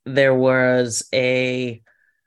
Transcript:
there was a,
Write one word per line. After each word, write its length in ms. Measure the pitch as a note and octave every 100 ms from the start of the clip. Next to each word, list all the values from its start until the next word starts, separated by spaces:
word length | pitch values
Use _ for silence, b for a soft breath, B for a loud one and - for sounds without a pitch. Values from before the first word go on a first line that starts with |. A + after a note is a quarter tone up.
| -
there 280 | C3+ C3+
was 720 | C3 C3 C3 B2+ B2+ B2 A2 -
a, 680 | C3 B2+ B2+ B2+ B2+ B2 A2+ _ _ _ _